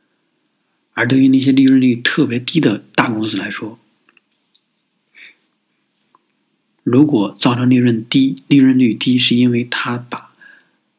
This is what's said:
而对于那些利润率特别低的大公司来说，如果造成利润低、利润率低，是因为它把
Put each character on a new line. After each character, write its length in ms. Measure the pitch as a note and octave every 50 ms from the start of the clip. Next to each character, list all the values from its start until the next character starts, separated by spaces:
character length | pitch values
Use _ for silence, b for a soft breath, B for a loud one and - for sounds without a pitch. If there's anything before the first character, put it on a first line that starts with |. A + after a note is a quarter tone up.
| _ _ _ _ _ _ _ _ _ _ _ _ _ _ _ _ _ _ _
而 120 | - A#2
对 120 | B2 C#3 C3
于 100 | C3+ C3+
那 100 | C3 C3
些 140 | B2+ C#3 C3
利 120 | C3+ C3+
润 180 | C3 C3+ C3 B2+
率 140 | B2+ A#2+
特 280 | A#2+ A#2+ - - - C#3+
别 140 | - A#2+ B2
低 220 | B2 - - D#3+
的 220 | C3+ A2+ G#2 G#2 - _ _
大 160 | A#2+ A#2+ B2
公 180 | A2+ G#2+ A2 A2
司 80 | G#2
来 140 | F#2+ G2+ G#2
说， 280 | G2 - A2 G#2+ - - _ _ _ _ _ _ _ _ _ _ _ _ _ _ _ _ _ _ _ _ _ _ _ _ _ _ B B B B B B _ _ _ _ _ _ _ _ _ _ _ - _ _ _ _ _ _ _ _ _ _ _ _ _ _ _ _ _
如 240 | A#2 A#2+ C3 D3+
果 300 | D3+ C#3 G#2+ G2 - - -
造 160 | - C3 A#2+
成 140 | B2 B2+ B2
利 80 | B2+
润 320 | B2 B2 A#2+ A2+ A2 - -
低、 340 | - C3+ C3+ C3+ C3 - - -
利 80 | D3+
润 220 | C#3 C3 C3 B2+ C3
率 160 | B2+ A2+ G#2
低， 240 | - - B2+ B2 B2
是 180 | - - A#2+
因 140 | B2 B2 B2
为 140 | A#2+ A#2+ A#2+
它 340 | A#2+ - - - B2 A#2+ A#2+
把 360 | B2 - - - - - b b b b b b b b b b b _ _